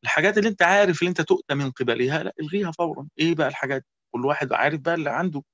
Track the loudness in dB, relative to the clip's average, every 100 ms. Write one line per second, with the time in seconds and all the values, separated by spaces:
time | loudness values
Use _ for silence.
0 | -2 2 2 2 0 4 4 6 4 4
1 | 0 0 0 0 0 -2 -2 -2 -2 0
2 | 0 0 -4 -8 -6 -4 -4 -2 -4 -4
3 | -12 -2 0 2 0 -2 -4 -4 -6 _
4 | _ -4 -2 0 0 0 0 0 -2 -2
5 | -2 -2 -2 -4 -10